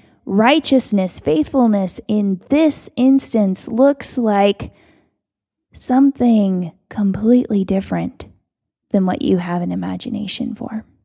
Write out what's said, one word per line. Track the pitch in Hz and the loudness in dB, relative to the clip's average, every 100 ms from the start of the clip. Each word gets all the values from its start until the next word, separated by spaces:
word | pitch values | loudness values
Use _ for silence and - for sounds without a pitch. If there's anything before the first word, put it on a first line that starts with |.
| _ _ - | _ _ -4
righteousness, | 196 233 311 - 262 - 202 185 - | 2 4 2 2 0 2 0 -2 -4
faithfulness | - 311 294 269 233 202 185 - - | -2 0 0 2 2 2 -2 -6 -4
in | 214 202 185 - | -2 0 -2 0
this | 294 311 - - - | 2 2 0 -6 0
instance | 262 269 - 220 196 185 - | 2 2 2 0 0 -2 -4
looks | 226 277 285 - 262 | 2 2 2 -4 -2
like | 226 202 202 202 - - _ _ _ _ _ _ _ _ _ | 0 2 2 0 -8 -16 _ _ _ _ _ _ _ _ _
something | - - 254 277 - 247 220 196 185 170 - - | -10 0 4 4 4 2 4 2 0 -4 -10 -12
completely | - 202 190 220 247 - 202 | -4 -2 0 4 4 4 -2
different | 190 190 - 175 170 - - _ _ _ _ _ _ | 0 -2 -2 -4 -6 -10 -20 _ _ _ _ _ _
than | 202 185 | 0 0
what | - | -2
you | - 185 | 0 0
have | 175 175 | -2 -4
an | 180 | -4
imagination | 180 175 185 - 208 196 - 214 | -6 -6 -8 -8 -8 -8 -8 -8
for. | - - 220 - _ | -8 -10 -10 -12 _